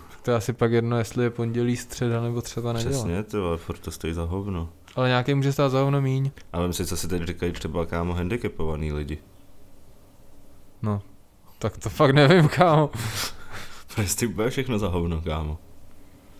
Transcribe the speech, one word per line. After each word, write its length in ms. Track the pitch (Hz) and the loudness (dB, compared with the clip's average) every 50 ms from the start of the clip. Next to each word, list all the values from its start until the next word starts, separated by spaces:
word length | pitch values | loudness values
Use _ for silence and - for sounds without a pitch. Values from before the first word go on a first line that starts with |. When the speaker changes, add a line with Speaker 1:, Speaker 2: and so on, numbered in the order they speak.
| - - - - - | -6 -12 -18 -8 -2
Speaker 1:
To 80 | - | 0
je 60 | 120 117 | 0 0
asi 160 | 104 - 117 | 0 -2 -2
pak 180 | - 120 117 | 0 2 2
jedno, 260 | 117 117 117 117 120 117 | 4 2 2 2 0 0
jestli 260 | 110 - - 120 123 | -2 -2 0 0 0
je 60 | 120 | 0
pondělí, 480 | 117 - 117 117 113 120 120 123 120 120 | 0 -2 -4 -2 0 0 0 0 0 -2
středa 440 | - - - - 127 120 117 117 | -4 -8 -6 -2 -2 0 0 0
nebo 200 | 117 117 120 120 | -2 -2 -4 -4
třeba 320 | 113 - - 120 117 120 117 | -6 -6 -6 -6 -4 -4 -2
neděle. 180 | 117 117 127 139 | -2 -2 -2 -2
Speaker 2:
Přesně, 300 | 135 113 - 85 95 107 | -2 0 -2 -2 -2 -4
ty 140 | - - 104 | -2 -2 -2
vole, 200 | 95 85 85 80 | 0 0 0 -2
furt 220 | - - - - | -4 -6 -10 -8
to 120 | - - | -8 -12
stojí 220 | 80 - - 80 82 | -10 -6 -4 -4 -4
za 100 | 82 82 | -2 -4
hovno. 460 | 82 87 98 98 101 95 85 82 82 - - - - - | -4 -4 -4 -4 -4 -4 -4 -4 -6 -8 -14 -20 -10 -4
Speaker 1:
Ale 120 | 131 131 127 | -2 0 2
nějaký 260 | 127 123 123 143 143 | 2 2 2 2 2
může 200 | 139 135 139 139 | 2 2 0 2
stát 160 | - 143 135 | 2 2 2
za 100 | 127 131 | 2 2
hovno 200 | 135 139 139 143 | 2 2 2 2
míň. 300 | 139 135 131 135 135 139 - - - - - | 2 0 0 0 -2 -2 -4 -8 -14 -8 -4
Speaker 2:
A 60 | 85 | -2
vem 120 | 87 90 - | -2 -2 -2
si, 120 | - 92 | -2 -2
co 120 | 82 92 82 | -2 -2 -2
si 100 | - 82 | -2 -2
teď 160 | 90 87 85 | -2 -2 -2
říkají 280 | 85 85 - 90 87 | -4 -4 -4 -2 -4
třeba, 340 | 85 - - 82 78 85 85 | -4 -4 -6 -4 -2 -2 -2
kámo, 280 | 82 - 85 85 87 87 | -2 -2 -2 -2 0 0
handicapovaný 800 | 90 87 87 117 123 117 104 - - 85 80 78 76 78 78 73 | -2 -2 -2 -2 -2 -4 -4 -2 -2 -2 0 0 -2 -2 -2 -2
lidi. 240 | 73 73 71 76 - - - - - - - - - - - - - - - - - - - - - - - - - - - - - - - - - | -4 -4 -4 -6 -8 -10 -14 -20 -20 -20 -20 -20 -20 -20 -20 -20 -20 -20 -20 -20 -20 -20 -20 -20 -20 -20 -20 -20 -20 -20 -20 -20 -20 -20 -20 -12 -6
Speaker 1:
No, 200 | - 107 104 101 - - - - - - _ - - - - - | -4 -2 -2 -4 -4 -10 -18 -20 -20 -20 _ -20 -20 -20 -10 -6
tak 180 | - 110 - - | -6 -6 -6 -6
to 120 | - 113 | -8 -4
fakt 220 | - - 156 135 | 2 4 6 8
nevím, 360 | 135 151 147 135 180 185 156 147 | 8 10 10 10 10 8 8 6
kámo. 420 | - 139 180 175 156 147 151 139 - - - 104 - - - - - - - - - - - - - - - - - | 6 6 6 6 8 6 4 2 0 -4 -6 -6 -4 -4 -6 -6 -6 -8 -10 -10 -10 -10 -10 -10 -12 -14 -16 -8 -4
Speaker 2:
Prostě 320 | - 104 92 - - 120 117 | -2 -2 0 0 0 -2 -2
úplně 220 | 90 - 107 123 | 0 0 0 0
všechno 300 | 127 - 127 - 120 104 | 0 -2 -2 0 0 0
za 80 | 110 92 | 0 0
hovno, 340 | 87 87 85 85 85 80 | 0 0 0 0 -2 -2
kámo. 360 | 82 82 78 80 78 76 76 - - - - - - - - - - - - - - - - - | -2 -2 -2 -2 -2 -4 -6 -8 -10 -14 -20 -18 -18 -18 -18 -18 -20 -20 -20 -20 -20 -20 -20 -20